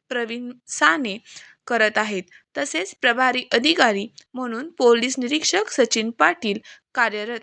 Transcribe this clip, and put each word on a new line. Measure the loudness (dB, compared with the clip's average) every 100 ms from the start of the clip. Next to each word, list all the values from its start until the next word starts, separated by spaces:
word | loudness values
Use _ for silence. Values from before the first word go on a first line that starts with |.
| -10
प्रवीण | -6 -6 -8 -12 -14 -12
साने | 0 2 2 -2 -6 -12 -20 -20 _ -4
करत | 2 2 2
आहेत, | -2 -4 -8 -16 _ -6
तसेच | -6 -4 -8 -2
प्रभारी | 0 2 2 0 0
अधिकारी | 0 2 4 4 2 -4 _ -16
म्हणून | -10 -8 -8 -8
पोलीस | 2 4 6 2 -2
निरीक्षक | -2 -2 0 -2 -2
सचिन | 0 2 2 -4
पाटील | 2 2 2 -4 -6 -8 -20 _
कार्यरत | -2 -2 -2 -8 -8